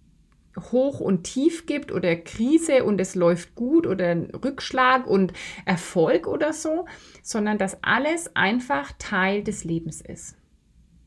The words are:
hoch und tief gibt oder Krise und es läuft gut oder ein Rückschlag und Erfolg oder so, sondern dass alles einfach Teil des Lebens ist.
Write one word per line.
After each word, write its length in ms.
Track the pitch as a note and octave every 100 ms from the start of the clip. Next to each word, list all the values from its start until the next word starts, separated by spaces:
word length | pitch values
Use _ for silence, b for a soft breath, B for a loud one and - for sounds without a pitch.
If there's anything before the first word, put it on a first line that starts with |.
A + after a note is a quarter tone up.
| _ _ _ _ _ - -
hoch 280 | B3 C#4 C4+
und 240 | - F3+
tief 420 | - B3+ D#4 E4 -
gibt 260 | D4 -
oder 240 | - F3 E3+
Krise 680 | - - A#3+ D#4+ D#4+ C4
und 160 | - G3
es 140 | F#3
läuft 400 | F#3 E3+ F3 - -
gut 300 | A#3+ E4 -
oder 220 | F#3+ F3
ein 240 | E3+ -
Rückschlag 720 | - C4 C4+ - C4 B3+ B3+ B3
und 280 | G3 F#3 - B B B
Erfolg 600 | F3 - F#3 D#3+ E4 -
oder 260 | C#4+ D4+
so, 320 | D#4 D#4+ D#4+ F4+ B B B
sondern 360 | - A3 G#3 G#3+
dass 260 | F#3+ -
alles 520 | - A3+ D4 E4 - -
einfach 560 | F#3+ B3 B3 C#4+ C#4 -
Teil 460 | - G3 F#3+ G3+
des 200 | G#3 -
Lebens 380 | E3 E3 E3 -
ist. 340 | - - - - _ _ _ _ _ _